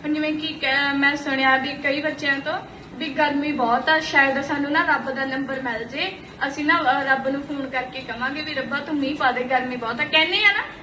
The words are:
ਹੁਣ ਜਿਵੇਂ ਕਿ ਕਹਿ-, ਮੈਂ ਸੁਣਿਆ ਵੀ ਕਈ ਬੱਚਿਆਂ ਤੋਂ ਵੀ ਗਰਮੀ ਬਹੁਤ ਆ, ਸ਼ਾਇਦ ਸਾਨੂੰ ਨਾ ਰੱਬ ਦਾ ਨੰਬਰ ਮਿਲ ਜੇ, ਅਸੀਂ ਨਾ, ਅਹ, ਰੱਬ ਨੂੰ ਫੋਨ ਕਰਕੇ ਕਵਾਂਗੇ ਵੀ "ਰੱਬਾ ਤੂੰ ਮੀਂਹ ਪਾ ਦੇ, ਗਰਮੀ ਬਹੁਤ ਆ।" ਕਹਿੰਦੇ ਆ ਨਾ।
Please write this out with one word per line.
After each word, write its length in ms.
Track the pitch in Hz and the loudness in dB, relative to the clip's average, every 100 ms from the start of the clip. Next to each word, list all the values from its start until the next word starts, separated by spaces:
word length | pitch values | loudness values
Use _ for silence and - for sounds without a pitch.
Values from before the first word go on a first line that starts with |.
ਹੁਣ 100 | 294 | -2
ਜਿਵੇਂ 200 | 302 302 | 0 0
ਕਿ 140 | 302 320 | -2 -4
ਕਹਿ-, 500 | 302 269 269 285 277 | -4 0 2 2 4
ਮੈਂ 180 | 285 294 | 2 2
ਸੁਣਿਆ 420 | 294 269 269 262 | -2 2 4 4
ਵੀ 160 | 277 | 2
ਕਈ 280 | 277 277 277 | -2 -2 0
ਬੱਚਿਆਂ 380 | 302 294 294 277 | -2 -2 -2 -2
ਤੋਂ 200 | 277 359 - - - | -2 -6 -6 -16 -16
ਵੀ 160 | 262 320 | -8 -6
ਗਰਮੀ 420 | 269 294 285 294 | 2 2 2 0
ਬਹੁਤ 380 | 269 240 240 - | 0 2 2 4
ਆ, 100 | 311 | 2
ਸ਼ਾਇਦ 420 | - 294 269 269 | 4 4 4 2
ਸਾਨੂੰ 300 | 285 285 285 | -2 -2 0
ਨਾ 140 | 302 339 | 2 4
ਰੱਬ 260 | 285 240 | 2 0
ਦਾ 140 | 262 269 | -4 -2
ਨੰਬਰ 360 | 269 269 262 | -2 -4 -4
ਮਿਲ 220 | 247 226 | -4 -6
ਜੇ, 360 | 233 269 370 381 - - 277 | -6 -4 -6 -6 -14 -6 -4
ਅਸੀਂ 180 | 277 302 | -2 2
ਨਾ, 140 | 339 | 4
ਅਹ, 240 | 254 277 | 4 2
ਰੱਬ 240 | 277 269 269 | 2 2 2
ਨੂੰ 140 | 277 | -2
ਫੋਨ 280 | 285 285 262 | -4 -6 -4
ਕਰਕੇ 300 | 262 247 262 | -4 -6 -8
ਕਵਾਂਗੇ 420 | 262 226 254 285 | -8 -4 -4 -4
ਵੀ 120 | 311 | -4
"ਰੱਬਾ 240 | 285 247 277 | -4 -4 -4
ਤੂੰ 180 | 285 302 | -2 -2
ਮੀਂਹ 200 | 269 302 | 0 2
ਪਾ 160 | 277 | 0
ਦੇ, 120 | 247 | 0
ਗਰਮੀ 320 | 247 254 247 247 | 0 0 0 -4
ਬਹੁਤ 260 | 226 240 | -4 -4
ਆ।" 40 | 302 | 0
ਕਹਿੰਦੇ 400 | 311 320 381 415 | 2 2 4 4
ਆ 60 | |
ਨਾ। 120 | 415 - - | 2 -2 -10